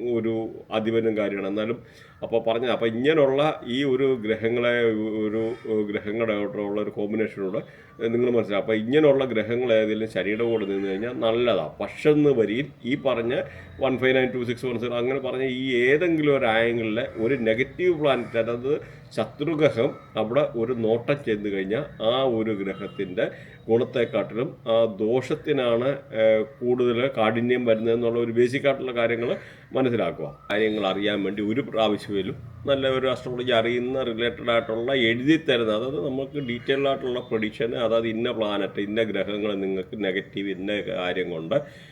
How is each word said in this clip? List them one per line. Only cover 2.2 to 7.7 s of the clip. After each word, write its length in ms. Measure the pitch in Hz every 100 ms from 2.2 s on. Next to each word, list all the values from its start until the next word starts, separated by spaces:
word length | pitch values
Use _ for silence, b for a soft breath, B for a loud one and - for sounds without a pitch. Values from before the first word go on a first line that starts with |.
അപ്പോൾ 200 | - 113 113
പറഞ്ഞത്, 240 | 113 127
അപ്പോൾ 140 | 101 117
ഇങ്ങനെയുള്ള 760 | 113 135 160 139 135 151 - 120
ഈ 180 | 123
ഒരു 380 | 143 127 135 127 107
ഗ്രഹങ്ങളെ, 560 | 107 113 120 120 120 117 110 110 110 107
ഒരു 280 | 110 113 117 117 107
ഗ്രഹങ്ങളുടെ 500 | 104 104 101 110 113 104 104 104
ഉള്ള 200 | 101 104
ഒരു 80 | 104
കോമ്പിനേഷനോട് 680 | 104 104 110 104 - 95 110 B